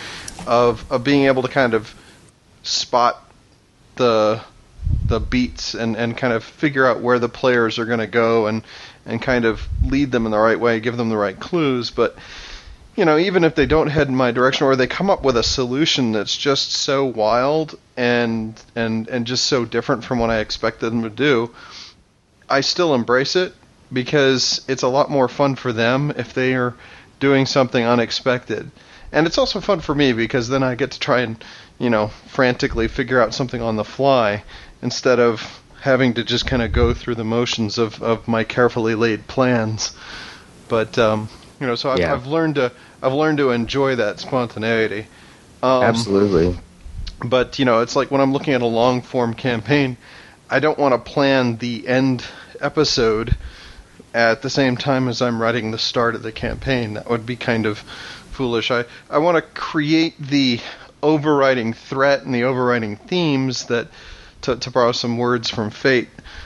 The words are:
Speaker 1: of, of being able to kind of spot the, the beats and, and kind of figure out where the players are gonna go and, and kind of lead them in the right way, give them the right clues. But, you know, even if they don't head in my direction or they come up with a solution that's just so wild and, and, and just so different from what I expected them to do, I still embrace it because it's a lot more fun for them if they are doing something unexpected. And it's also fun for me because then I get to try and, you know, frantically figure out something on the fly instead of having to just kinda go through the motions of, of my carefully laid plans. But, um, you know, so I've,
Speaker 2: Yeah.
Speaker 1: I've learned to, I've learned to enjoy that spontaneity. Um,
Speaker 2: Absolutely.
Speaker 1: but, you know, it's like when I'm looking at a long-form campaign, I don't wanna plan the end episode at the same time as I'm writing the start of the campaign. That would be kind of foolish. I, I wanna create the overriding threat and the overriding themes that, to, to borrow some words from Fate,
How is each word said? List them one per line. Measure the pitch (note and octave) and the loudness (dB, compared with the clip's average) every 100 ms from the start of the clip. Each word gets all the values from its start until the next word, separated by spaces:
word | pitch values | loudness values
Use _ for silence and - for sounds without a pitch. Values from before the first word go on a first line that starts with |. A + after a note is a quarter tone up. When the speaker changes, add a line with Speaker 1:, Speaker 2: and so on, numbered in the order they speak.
| - - - - - | -14 -14 -14 -10 0
Speaker 1:
of, | A#2+ A#2+ A2 - | 4 4 2 -4
of | C3 | -2
being | B2+ C#3+ C#3 | 2 4 4
able | C3 | 2
to | B2+ | 0
kind | C#3+ B2 | 0 2
of | A2+ G#2+ - - - - _ _ _ | 0 -2 -14 -20 -20 -20 _ _ _
spot | - - - B2 A#2+ - - _ _ _ _ _ _ - | -6 -6 0 2 2 0 -10 _ _ _ _ _ _ 0
the, | B2 A2 G#2+ A2+ - - - - - - - | 2 4 2 0 -8 -20 -20 -8 -2 0 0
the | A2+ | 0
beats | - B2 B2 - - G#2+ | 0 0 -2 -4 -8 -4
and, | A#2 A2 | -4 -2
and | A#2+ A#2+ | -4 -2
kind | B2+ | -2
of | A2+ | -2
figure | - - D#3 C3+ C3 | -4 -4 -2 2 2
out | A2 | 2
where | A#2+ B2 | 0 0
the | A#2 | 0
players | - C3 B2 A2+ A2+ | 0 2 2 2 -2
are | A2+ | -2
gonna | A#2 G#2+ | -2 0
go | A#2 A2+ A#2 G#2+ | 0 2 2 0
and, | A2 - - - - - | -2 -6 -16 -20 -18 -10
and | A#2 | -6
kind | C3 B2 | -2 0
of | A2+ G#2 - - | 0 -2 -4 -2
lead | B2+ C3+ C#3 | 0 0 0
them | A#2+ A2+ | 0 0
in | |
the | G#2+ | 2
right | A2 F#2+ | 2 4
way, | A#2 A2+ | 2 0
give | A#2 A#2+ | -2 -2
them | A2+ | -2
the | A2 | 0
right | G2+ F#2 | -2 -4
clues. | - F3 C#3+ B2+ A2+ | -4 -2 0 -2 -2
But, | B2 A2+ - - - - - - - - - | 0 0 -2 -16 -18 -16 -18 -18 -20 -8 0
you | E3 | 4
know, | D3+ | 4
even | F#3+ F3+ | 2 4
if | D#3+ D#3 | 4 4
they | C3 | 2
don't | D#3 D3 | 2 2
head | D3+ C3+ | 0 0
in | C3 | 2
my | B2 | 0
direction | B2 B2+ - C3+ | 2 2 2 2
or | C3 | 4
they | B2 | 2
come | - G3 | 0 0
up | F#3 | 2
with | C3+ A#2 | 2 2
a | |
solution | G#2+ - B2 C3 D#3+ - A#2 | 0 -2 -2 0 0 0 0
that's | A2 G2 - | 0 -2 -2
just | C#3+ C#3 - | 0 0 -2
so | - - C3+ C3+ | -4 -2 0 -2
wild | A2 G#2+ A#2+ C3+ D#3 D3+ - _ - | 0 2 2 2 0 -4 -10 _ -2
and, | A#2+ A#2+ A#2 A2+ A2 A2+ - A#2 | 2 2 0 -2 -6 -10 -10 -4
and, | A2+ A2+ A2 | -2 -2 -2
and | B2+ A#2 | -4 -2
just | B2 - | -2 0
so | C3+ | 0
different | A2+ A#2 C3 B2 | 0 -2 -2 -2
from | - B2 | -2 0
what | A2+ | 0
I | A2 | 0
expected | G#2+ - A2 - A#2 | -2 -4 -4 -2 -2
them | A#2 | -2
to | A2+ | -4
do, | A2 C#3+ A#2 A#2 - - - - - _ _ _ _ - | 0 2 2 0 -10 -20 -20 -20 -20 _ _ _ _ 0
I | C#3 | 0
still | C3+ - E3+ | 2 0 2
embrace | B2+ A2+ B2+ C#3 F3+ | 2 2 0 2 0
it | F3+ - _ _ _ | -2 -6 _ _ _
because | B2+ A#2+ D3+ C3+ C3 - - - | -6 0 2 4 2 0 -2 -4
it's | C3 | -2
a | B2+ | 0
lot | C3+ - | 0 0
more | C#3+ B2 | 0 0
fun | - C#3 C3 | 2 0 0
for | B2+ | -4
them | A2+ A#2 C3+ D3 B2+ | 0 2 2 0 -4
if | A#2+ | -6
they | C3 B2+ C3 | -2 0 0
are | B2 - - - - _ | -2 -6 -16 -20 -20 _
doing | C#3 C3+ C3+ | 4 4 4
something | C#3+ B2+ B2+ A#2 | 2 2 2 2
unexpected. | A#2+ A2+ - C3+ B2 - G#2+ - - - - - | 2 2 -2 -2 -2 -4 -8 -8 -16 -20 -20 -4
And | - E3 | 0 2
it's | - | 0
also | B3+ G3 | 0 -2
fun | - F#3 | -2 -2
for | D#3 | 0
me | D3 C#3 | 2 2
because | A2+ A2+ C3 A#2 | 2 0 -2 0
then | C3+ | 0
I | C3 A#2+ | 0 -2
get | B2+ | -4
to | - | -4
try | - B2+ | 0 0
and, | A#2 A2+ - - - - | 0 -6 -14 -20 -20 -4
you | B2 | 0
know, | A2 G#2+ | 2 0
frantically | - - - B2+ A#2+ C#3 A#2 A2+ | -6 -6 0 2 2 -2 -2 -2
figure | - B2 B2+ | -2 0 2
out | A2+ | 2
something | - B2+ A#2+ | 0 -6 -4
on | A#2 G#2+ | -4 -4
the | |
fly | G#2 - C#3 C3 G#2+ G#2 - - - - | -4 0 2 4 2 0 -8 -20 -20 -10
instead | B2 - C3+ A#2+ | -8 -2 2 4
of | A#2 G#2+ - - - - | 4 0 -8 -18 -20 -6
having | C#3 B2+ B2+ | 0 2 2
to | A#2 | 0
just | A2 A#2+ - | -2 -4 -2
kinda | B2+ A2+ | -2 0
go | A#2+ A#2+ | 2 2
through | B2 - A#2 | 0 -6 -6
the | |
motions | A2 A#2 A#2+ - G#2+ A#2+ | -2 -2 0 -2 -2 -2
of, | A2+ - | -4 -2
of | A2+ A2 A#2 | -2 -2 0
my | A2+ | -2
carefully | A2 - A#2+ B2+ A2+ A2 | 0 2 2 2 -2 0
laid | A#2 G#2+ - | 0 0 -4
plans. | - B2+ A#2+ A2 A2 - - - - - - - - - | 0 2 2 0 -4 -8 -10 -18 -16 -18 -20 -20 -20 -2
But, | A2+ A2 - | -2 0 2
um, | A2 G#2+ G#2+ - - - | 2 2 -4 -12 -20 -8
you | C3 | -4
know, | A#2 | -2
so | C#3+ | -2
I've, | C3+ | 0
Speaker 2:
Yeah. | E3+ | 0
Speaker 1:
I've | C3+ B2+ | -2 -2
learned | D#3+ D#3+ C#3+ | 0 0 0
to, | B2 - - - | -2 -4 -20 -4
I've | C3 | -2
learned | C#3 D#3 D3 | 2 2 2
to | C3+ | 2
enjoy | A#2+ A2+ C3+ C3+ B2 | 0 0 0 0 0
that | G#2 - | -2 -4
spontaneity. | - C3 A#2 - A2 A2+ G#2+ G2+ A2 - - - - - | -4 -2 -2 -4 0 0 0 -4 -10 -18 -20 -20 -20 -2
Um, | B2+ C3 | 2 4
Speaker 2:
Absolutely. | A#2 A#2 A2 G2 G2+ E2+ F2+ F2+ - - - - - - | 2 2 2 2 4 4 2 -2 -10 -20 -16 -12 -12 -8
Speaker 1:
but, | B2 B2+ B2 - | -2 0 0 0
you | C3 | 2
know, | A2+ | 2
it's | A#2 C#3 | 2 -2
like | B2 | 0
when | C3+ | 2
I'm | C3+ | 2
looking | C#3 D#3 | 0 0
at | B2+ | 0
a | A#2+ | 2
long-form | A2+ B2 B2 - C3 A#2 | 2 2 2 -2 -2 -2
campaign, | A2 C3 A2+ G#2+ D3 C3+ A#2+ - - - - - | -2 -2 -2 2 2 2 -4 -16 -20 -20 -20 -4
I | C3+ | 0
don't | D3+ - | 0 2
wanna | C#3+ A#2+ | 2 2
plan | - - C#3 C3+ B2 A2+ | 0 0 4 4 2 0
the | A#2+ A#2 - | -4 -6 0
end | B2+ C3+ B2 - - - - | 2 2 0 -6 -16 -20 -6
episode | C#3+ D#3+ C#3+ - A2+ A2 A2+ - - - - - - - - | -2 0 0 2 2 0 -2 -4 -4 -18 -20 -20 -20 -20 -6
at | A#2+ A#2 A2+ | 2 2 2
the | C3 | -2
same | - C3 A#2+ | 0 2 0
time | C#3+ C3 B2+ | 0 0 0
as | A#2 | 0
I'm | B2 A2+ | -2 0
writing | A2+ A#2+ A2 | 0 0 -2
the | A2 | -4
start | - C3 A#2 A2 | -2 0 0 -2
of | |
the | A2 | -8
campaign. | - A#2 A2+ C3+ B2+ G#2+ | -6 -6 -4 -2 -2 -2
That | G#2+ - | -6 -4
would | A#2 A2+ | -4 -4
be | A#2+ | -6
kind | - A2+ G#2+ | -2 0 0
of | G#2 - - - - - | -4 -10 -16 -16 -18 -14
foolish. | - B2+ A#2 G#2+ | -6 -2 -2 0
I, | A#2+ A#2+ - - | -2 -4 -12 -4
I | D3 | 0
wanna | E3+ E3 | 2 2
create | - - - D#3+ D3 D#3+ E3 - | -2 -8 -6 -2 2 2 2 -4
the | C3+ C#3+ C3 A#2 - - - - | -2 2 2 0 -6 -16 -20 -2
overriding | D3 D#3 D3+ C#3+ C3+ B2+ A2+ | 2 2 2 4 4 2 0
threat | A2+ - C3+ C#3 C#3 | -6 -6 0 2 2
and | D3 | 0
the | B2 | 0
overriding | B2 B2+ B2 A#2+ A2 G#2 | 0 0 2 0 -2 -8
themes | - F3+ D#3+ C3+ C3 A#2+ - | -4 -2 0 0 0 -4 -4
that, | A#2 G#2+ - - - - - | -4 -4 -14 -20 -20 -20 -8
to, | - A#2+ | -4 -4
to | C3 | -2
borrow | B2+ A#2 | 2 2
some | A#2+ A#2+ A#2+ | 2 -2 -2
words | A#2+ A#2+ A2+ | 0 -2 -2
from | - G#2+ | -4 -6
Fate, | - C#3 B2 - - - - | -2 2 2 0 -10 -20 -18